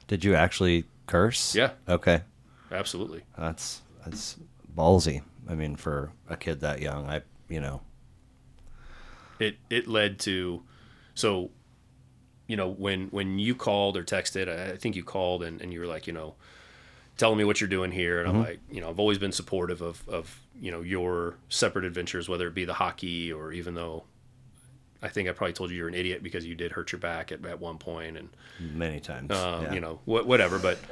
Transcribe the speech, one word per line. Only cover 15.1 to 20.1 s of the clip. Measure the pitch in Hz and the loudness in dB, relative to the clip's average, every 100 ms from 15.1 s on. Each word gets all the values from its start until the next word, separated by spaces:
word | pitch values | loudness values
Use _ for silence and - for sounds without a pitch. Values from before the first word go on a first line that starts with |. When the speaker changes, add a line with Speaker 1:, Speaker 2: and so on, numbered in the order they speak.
| 98 90 90 | 0 0 0
Speaker 2:
and, | 82 82 | -2 -6
and | 90 | -8
you | 85 | -6
were | 87 | -6
like, | 78 - | -6 -6
you | |
know, | 82 78 - - - - - - - - - | -8 -10 -14 -20 -20 -20 -20 -20 -20 -20 2
telling | 113 107 | 4 6
me | |
what | 104 104 | 4 4
you're | 101 | 2
doing | 95 92 | 0 0
here. | 92 87 87 | 0 0 2
And | 87 | 4
Speaker 1:
Mm-hmm. | 101 | 4
Speaker 2:
I'm | 107 | 2
like, | 85 - | -2 -10
you | - | -10
know, | 82 | -6
I've | 85 | 2
always | 107 98 | 4 4
been | 98 | 0
supportive | - 92 95 90 87 | -2 -2 -2 -2 -2
of, | 85 82 | -6 -8
of, | - | -6